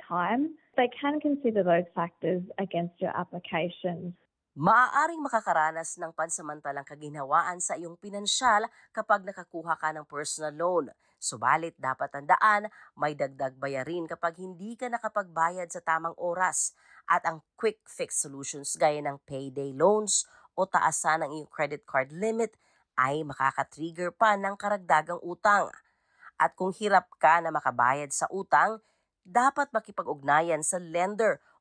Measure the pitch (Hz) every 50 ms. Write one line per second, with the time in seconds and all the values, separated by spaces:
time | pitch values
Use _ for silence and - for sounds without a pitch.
0 | - - 175 175 175 190 233 262 302 320 - _ _ _ - 269 247 240 - -
1 | 285 285 302 302 302 294 285 285 269 226 220 202 175 180 170 170 180 - - 180
2 | 170 175 _ - - 165 185 180 185 214 - - 196 180 175 170 170 175 _ -
3 | 185 - - 175 175 _ - 180 - - - 160 165 175 - - - 180 170 170
4 | 185 175 175 _ _ _ _ _ _ _ _ 139 156 202 226 240 254 247 - 277
5 | 311 330 339 320 285 269 233 220 208 196 165 160 156 160 160 165 160 - - 175
6 | 170 165 - - 160 165 - - 160 151 151 151 - 143 139 143 139 - 147 151
7 | 151 147 147 147 135 135 151 165 160 180 175 180 - - 170 156 175 170 170 _
8 | - 202 196 202 208 202 - - 262 240 208 208 226 - _ _ _ _ - 220
9 | 214 - 208 202 185 202 - 190 170 _ - 165 160 170 156 - 156 156 156 156
10 | 147 _ 147 143 151 - - 156 156 151 147 156 170 180 180 165 139 117 - _
11 | _ _ _ _ - - 135 110 117 127 151 160 165 165 _ - - 131 131 -
12 | 139 - - 143 147 160 175 - - 214 208 208 208 214 - - - - _ 143
13 | 147 151 151 143 143 135 135 135 139 131 131 135 143 139 139 131 127 156 175 175
14 | 165 160 165 - 175 170 170 180 185 185 180 165 202 226 233 - 247 247 233 226
15 | - 214 - 208 190 175 160 165 160 170 180 185 175 170 - 170 - 165 160 160
16 | 165 170 - - 175 175 170 185 185 160 - - - - - _ _ _ - -
17 | _ - 175 170 - 165 165 156 _ _ _ - 233 214 - _ _ - - -
18 | 175 - - - - 143 135 139 139 - - 139 143 - - - 165 151 151 147
19 | 147 143 139 - _ - 139 135 139 135 131 139 139 139 131 139 165 196 214 214
20 | 214 202 - - - - - - _ _ - 180 190 - - - - 160 - -
21 | - 160 156 165 156 135 156 156 143 _ - - 147 147 147 143 _ - - 131
22 | 131 139 151 175 214 226 226 226 226 220 _ _ _ _ _ _ _ _ - -
23 | 127 135 147 160 156 143 - - 135 135 - 139 135 _ - 143 160 170 165 170
24 | 180 175 - - 226 214 208 196 196 196 202 - 202 202 208 196 180 165 160 156
25 | 156 170 175 - - 175 175 _ - 208 202 196 151 - - - _ _ _ _
26 | _ _ _ _ - - _ - 160 170 - - 185 190 185 - 214 202 202 180
27 | - _ - - - 156 175 170 165 160 156 147 - 131 123 123 120 127 139 147
28 | 147 143 - - 156 - 185 196 185 - - - 226 214 220 220 _ _ _ _
29 | _ _ _ _ _ 180 180 240 254 277 - 294 277 - - 214 - - - -
30 | 170 - 156 143 135 143 143 156 170 170 160 151 156 - 190 180 175 160 160 170
31 | 180 196 208 190 220 196 143 - _ _ _ _